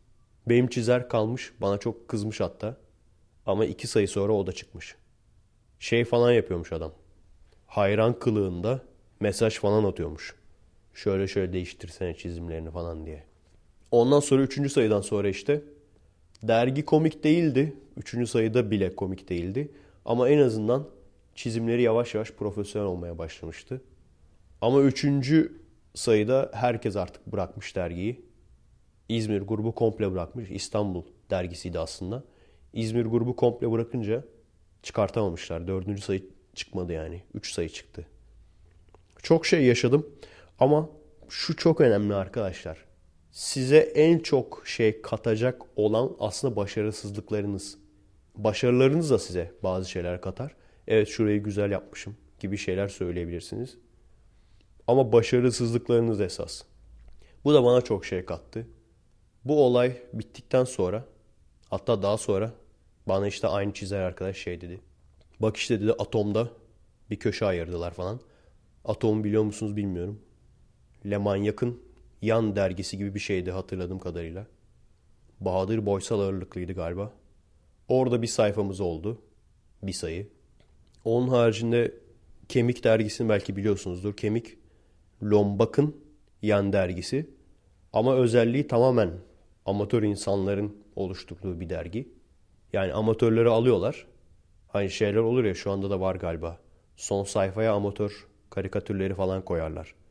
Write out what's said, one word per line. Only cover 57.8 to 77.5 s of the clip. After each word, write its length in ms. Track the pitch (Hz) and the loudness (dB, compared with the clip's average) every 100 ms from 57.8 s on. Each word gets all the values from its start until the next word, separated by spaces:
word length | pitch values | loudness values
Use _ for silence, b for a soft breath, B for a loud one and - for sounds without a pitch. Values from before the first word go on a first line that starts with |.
çok 240 | 123 101 | 2 -2
şey 200 | - 92 | -4 -6
kattı. 420 | - 82 - 113 113 - _ _ _ _ _ _ | -6 -10 -10 -14 -14 -18 _ _ _ _ _ _
Bu 200 | 123 151 | 0 4
olay 380 | 131 123 123 123 - | 6 6 2 0 -10
bittikten 520 | 110 - - - 127 | -12 -12 -16 0 0
sonra, 400 | 127 - 92 107 131 _ _ _ _ _ _ | 2 0 -2 -2 -8 _ _ _ _ _ _
hatta 320 | 101 - 110 | -6 0 0
daha 160 | 98 110 | 2 0
sonra 340 | - 98 113 113 - _ _ _ - | 0 -2 -2 -8 -20 _ _ _ -2
bana 200 | 95 101 | 0 0
işte 220 | - 107 | -2 -2
aynı 240 | 101 101 | -2 -4
çizer 280 | - 98 98 | -6 -6 -4
arkadaş 360 | 92 87 92 95 | -4 -6 -8 -8
şey 240 | - 87 | -10 -10
dedi. 200 | 87 92 - _ _ _ _ - | -12 -16 -18 _ _ _ _ -4
"Bak 160 | 110 101 | -2 -2
işte," 240 | - 110 | -2 0
dedi, 120 | 107 | 2
"Atom'da 560 | 113 101 113 104 104 120 - - _ _ _ - | 0 0 -2 0 0 -2 -6 -20 _ _ _ -12
bir 80 | 107 | -6
köşe 280 | 117 - 104 | -4 -2 -2
ayırdılar." 480 | 90 82 87 87 | -2 -4 -6 -8
falan. 260 | 82 92 117 - b b b b _ | -6 -8 -8 -12 b b b b _
Atom 400 | - 107 117 110 | -8 -2 0 2
biliyor 180 | 104 107 | 2 0
musunuz 340 | 107 104 107 104 | 0 -2 -6 -4
bilmiyorum. 440 | 101 87 90 104 - _ _ _ _ _ _ _ 101 | -4 -4 -6 -10 -16 _ _ _ _ _ _ _ -6
Le 100 | 101 | -2
Manyak'ın 680 | 101 98 104 104 123 120 - - - _ | 0 0 0 -2 -4 -4 -12 -20 -20 _
yan 340 | 104 110 113 101 | 0 2 2 0
dergisi 420 | 95 92 92 98 | 0 -2 -8 -6
gibi 160 | 101 | -6
bir 60 | 101 | -6
şeydi 300 | - 95 90 | -4 -4 -2
hatırladığım 480 | 92 92 95 90 95 | -6 -6 -8 -6 -8
kadarıyla. 480 | 92 85 82 87 107 _ _ _ _ _ _ _ _ - | -8 -8 -10 -12 -16 _ _ _ _ _ _ _ _ -8
Bahadır 460 | 95 92 95 113 104 | -4 -2 0 0 0
Boysal 340 | 98 - 107 | -2 0 0
ağırlıklıydı 520 | 98 95 90 92 90 | 0 -2 -6 -8 -8
galiba. 400 | 92 82 87 107 - _ _ _ | -6 -6 -6 -8 -12 _ _ _